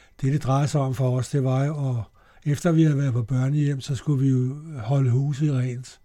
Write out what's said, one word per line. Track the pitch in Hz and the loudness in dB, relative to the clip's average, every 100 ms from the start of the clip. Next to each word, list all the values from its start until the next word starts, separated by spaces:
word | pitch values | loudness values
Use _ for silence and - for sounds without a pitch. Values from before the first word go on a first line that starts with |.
| - - | -20 -6
det, | 135 | -2
det | 143 | 0
drejede | 131 135 147 | 0 0 0
sig | 151 | 0
om | 135 | 0
for | 127 127 127 | 0 0 0
os, | 120 | -2
det | 143 | 0
var | 131 131 143 | 0 0 0
jo, | 151 135 | -2 -4
at | 120 107 _ - - 147 | -4 -6 _ -20 -8 -4
efter | 139 175 | 0 2
vi | 160 | 4
havde | 160 139 | 4 4
været | 139 | 0
på | 120 | 0
børnehjem, | 113 131 131 151 143 135 | 0 0 0 2 0 -2
så | - 131 | -6 -4
skulle | - 139 | -2 0
vi | 135 | 2
jo | 131 127 147 160 147 | 2 0 -4 -10 -8
holde | 107 139 131 | -2 2 2
huset | 123 143 135 151 | 2 0 0 0
rent. | 131 127 123 127 - | 0 -2 -6 -12 -20